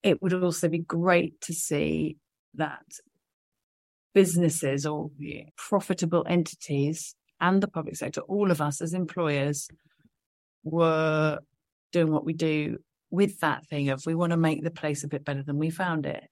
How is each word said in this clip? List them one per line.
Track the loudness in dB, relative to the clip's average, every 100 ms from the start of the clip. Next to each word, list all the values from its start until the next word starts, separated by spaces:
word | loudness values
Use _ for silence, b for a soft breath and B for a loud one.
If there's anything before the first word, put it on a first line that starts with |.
It | 2 2
would | 2
also | 2 0 2 0
be | 0
great | -2 0 4 4 2 -6
to | -10
see | -8 -2 0 0 0 -2 -6 _ _ _ -8
that | -6 -8 _ -20 _ _ _ _ _ _ _ _ _ _ _ 4
businesses | 6 4 2 2 -2 -2 -2
or | -4 -8 -10 -12 -12 -16 -18
profitable | -2 -2 0 -2 0 0 2
entities | 0 0 -8 -4 0 0 -2 -10 -16 _ _
and | 2 2
the | 0
public | -4 -8 -8
sector, | -8 -8
all | -4 0 2
of | 2
us | 0 -2
as | -4 -2
employers, | -4 -2 0 0 0 -2 -8 -18 _ _ _ _ _ _ _ _
were | -6 2 4 4 2 2 2 0 -8 _ _ _ _
doing | 0 2
what | 2 -2
we |
do | 0 0 0 -2 -6 _ _ _
with | 2 2 2
that | 0 0 -4
thing | -2 0
of | 0 -2
we | 0
want | 2
to | 4
make | 2 2
the | -4
place | -4 -4 -4
a | -4
bit | -6 -4
better | -6
than | -4 -2
we | -2
found | -2 -2 -2 -2
it. | -6 -12